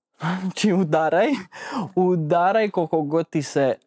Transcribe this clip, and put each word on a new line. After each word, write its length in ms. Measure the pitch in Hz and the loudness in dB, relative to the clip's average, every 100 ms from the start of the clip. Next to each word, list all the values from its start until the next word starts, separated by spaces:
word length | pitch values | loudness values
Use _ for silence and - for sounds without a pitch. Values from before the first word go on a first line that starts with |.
| _ _ | _ _
<laughs> 240 | 156 185 | -6 -4
znači 320 | 190 - 214 | -6 -2 0
udaraj, 540 | 180 170 156 160 165 240 247 - - - 277 165 - | 2 2 2 2 2 2 0 -6 -16 -10 -8 -4 0
udaraj 720 | 185 180 151 175 180 220 208 | 2 0 0 2 2 2 0
koliko 320 | 190 160 160 | -2 -2 -2
god 280 | 147 160 165 | 0 -2 -2
ti 140 | 160 | -4
se 320 | 139 151 135 - | -2 0 0 0